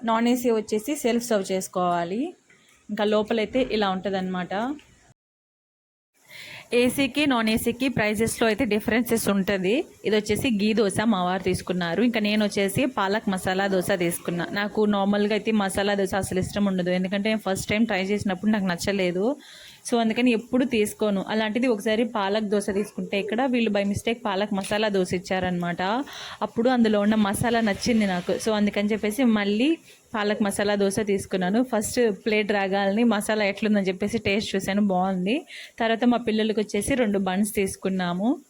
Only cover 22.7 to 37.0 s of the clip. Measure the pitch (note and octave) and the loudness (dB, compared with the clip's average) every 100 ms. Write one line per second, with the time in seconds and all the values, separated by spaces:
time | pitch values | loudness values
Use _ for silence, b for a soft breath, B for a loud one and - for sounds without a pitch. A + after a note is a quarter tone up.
22.7 | G3 G3+ - F#3 G3+ G3 G#3+ C4 A#3+ A3+ | -2 -2 -6 -4 -4 -2 0 0 2 2
23.7 | G#3 G3+ G3 - A#3 G#3+ F#3+ G#3 G3 G3 | 0 0 -2 -2 -4 -2 -2 -2 -2 -2
24.7 | G#3 G#3+ G3 F#3 F#3 F3+ F#3 F3+ F3+ F3 | 0 0 2 0 -2 -2 -2 0 -2 -2
25.7 | E3+ F#3 A#3 D4 B B B G#3+ - A#3 | -2 -2 -2 -4 B B B -6 0 2
26.7 | B3+ A3+ G#3 G3+ A3 G3+ G#3 B3 A#3 A3+ | 4 4 4 2 2 2 0 0 2 2
27.7 | G3 - A#3 G#3 F3+ F3+ F#3 - G#3+ G#3 | 0 0 2 2 0 -2 -2 0 2 0
28.7 | G#3 G3+ G#3+ G#3+ G#3+ B3+ G#3+ G3+ G#3 C4+ | 0 0 0 -2 0 2 2 2 2 2
29.7 | E4 B B _ A3 G#3 G#3 G3+ G3 G3+ | 0 B B _ -4 -2 0 0 0 0
30.7 | G#3 G3 G3 G#3 G3 - F#3+ F3+ G#3+ B3+ | 2 2 0 0 -2 -2 -2 0 0 0
31.7 | G#3+ G#3+ - A#3 G3 - G#3+ G#3 G#3 G3 | 0 -2 0 0 0 0 0 2 0 0
32.7 | G3 G3 G3+ A#3+ G#3 G3+ G#3+ G3+ G3+ G#3+ | 2 2 2 2 2 0 0 0 0 2
33.7 | G#3 F#3+ F#3+ G#3 A3+ G#3+ G3+ G#3 G3 F#3+ | 2 2 -2 -2 -2 0 -2 0 -4 -2
34.7 | G3 G#3 F3+ F#3 F#3+ F3+ C#4 - B B | 0 2 2 0 0 0 -2 -4 B B
35.7 | - A3+ A3+ A#3+ A#3+ A#3 G#3+ A3 G#3+ G#3 | -4 -2 2 2 2 0 0 0 0 0
36.7 | G#3 G#3 C4+ | -2 0 0